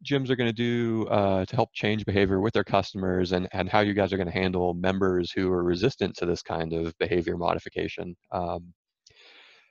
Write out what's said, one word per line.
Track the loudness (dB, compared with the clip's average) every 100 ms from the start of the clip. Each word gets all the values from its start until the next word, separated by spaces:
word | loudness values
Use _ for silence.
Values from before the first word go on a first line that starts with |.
gyms | -2 -2 0
are | 0
gonna | 0
do, | 0 0 0 0 -2 0
uh, | 2 2 2 0
to | 0
help | -2
change | -2 -2 0
behavior | 0 2 4 4
with | 2
their | 0
customers | 2 0 0 -2 0 0 2
and, | 0 -2
and | -4 0
how | 2
you | 4
guys | 2 2
are | 0
gonna | -2
handle | 0 0 2 0
members | 0 0 2 2 2 0
who | 0 0
are | 2
resistant | 2 2 0 0 -4 -2
to | -2
this | -2
kind | -4 -4 -2
of | -2 -4 -4
behavior | 0 0 0 -2
modification. | 0 -2 -4 -6 -6 -8 -12 -14 _
Um, | -6 -4 -6 -10 -20 _ _ _ _ -20 -20 -20 -20 _